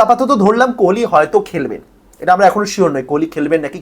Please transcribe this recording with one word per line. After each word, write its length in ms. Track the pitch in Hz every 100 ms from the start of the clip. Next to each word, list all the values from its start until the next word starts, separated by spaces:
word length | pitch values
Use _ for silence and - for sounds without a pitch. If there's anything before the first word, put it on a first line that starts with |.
আপাতত 280 | 226 247 262 240
ধরলাম 260 | 196 233 254 240
কোহলি 220 | 180 214 226
হয়তো 240 | 156 156 202 -
খেলবেন, 320 | 170 120 101 - _ _ -
এটা 100 | 165 180
আমরা 100 | 185
এখনো 160 | 208 202
শিওর 160 | 196 170 139
নই 80 | 131
কোহলি 180 | 147 160 156
খেলবেন 240 | 147 160 143
নাকি 140 | 180